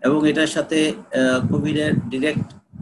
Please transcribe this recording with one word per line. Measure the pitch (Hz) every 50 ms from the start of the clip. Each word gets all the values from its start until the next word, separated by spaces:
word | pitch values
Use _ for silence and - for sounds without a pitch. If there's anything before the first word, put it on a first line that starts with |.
এবং | - 131 151 151 151 151
এটার | 147 160 156
সাথে, | 156 - 160 143 - 160 156 156 156 -
আহ, | - - - - 131 131 127 127 127 127
কোভিড | - 147 143 143 151 147
এর | 151 151 151 143
direct | - - 117 127 131 143 151 147 - - - - - - _ - -